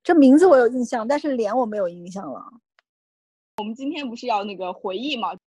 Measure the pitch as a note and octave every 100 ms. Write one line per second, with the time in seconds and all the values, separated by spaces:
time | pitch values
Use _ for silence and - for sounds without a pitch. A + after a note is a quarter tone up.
0 | - D#4 C4 D4 F#4 C4 A#3+ B3+ A#3 A#3+
1 | A3 C#4+ D4+ B3+ G#3 B3 A3+ G#3 F3+ F3
2 | F3 F#3+ D#3 G#2 - _ _ _ _ _
3 | _ _ _ _ _ - G#3 A3+ C4+ E4
4 | C4+ A#3 B3 G#3 G#3 F#3 F#3 F3+ G3 F#3
5 | C#4+ B3+ F#3 F#3+